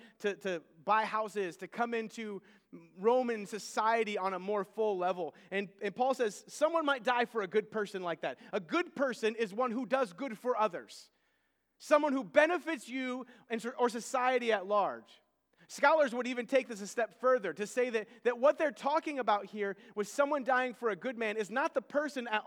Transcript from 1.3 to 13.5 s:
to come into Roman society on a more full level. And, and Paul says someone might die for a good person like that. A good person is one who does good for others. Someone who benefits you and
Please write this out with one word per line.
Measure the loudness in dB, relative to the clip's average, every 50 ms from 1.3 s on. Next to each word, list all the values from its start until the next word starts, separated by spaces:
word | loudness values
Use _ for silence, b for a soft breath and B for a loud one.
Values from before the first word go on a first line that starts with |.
| -4 -4 -4 -4 -6 -10
to | -14 -12
come | -4 -2 -2 -2 -2
into | -4 -4 -6 -8 -10 -8 -8 -8 -10 b b b b b b -20 -20 -20 -20 _ 0
Roman | 2 4 4 4 4 2 -2 -4 -6
society | -8 -10 -12 -10 -4 -2 2 2 4 4 4 2 0 -2 -2
on | -2 -2 -2
a | -2
more | -2 -2 -2 -2 -2
full | -4 _ 0 0 0 2 2
level. | 0 0 0 0 -4 -6 B B B B
And, | -4 -4 -4 -4 -8 -6
and | -6 -6 -2
Paul | 0 0 0 2
says | 2 0 -2 -2 -6 -16 -16
someone | -2 0 0 2 2 2 2
might | 2 0 0 2
die | 0 2 2 0
for | 0 -2 -4
a | -4
good | 0 0 -2 -2 -2
person | -6 -6 -6 -4 -6 -6
like | -4 -4 -4 -4
that. | -4 -6 -6 B B B
A | -6 -6
good | -4 0 0 0 0 -2 -2
person | -2 0 0 0 0 -2 -2 0
is | 0 -4 -4 0
one | -2 -2 0
who | 0 -4 -2
does | 0 0 0 0 -2
good | -4 -8 -8 -8 -8
for | -6 -4 -2 0
others. | 2 2 0 0 -6 -12 -14 -18 -20 -20 _ _ _ _ _ _ _ _ _ _ _ _ _ _ _
Someone | 2 4 4 4 6 2
who | 0 0 -4
benefits | 4 4 6 6 6 2 0 -2 -4 -6 -6 -6 -8
you | -6 -4 -4 -4 -4 -6 -8 B B B B
and | B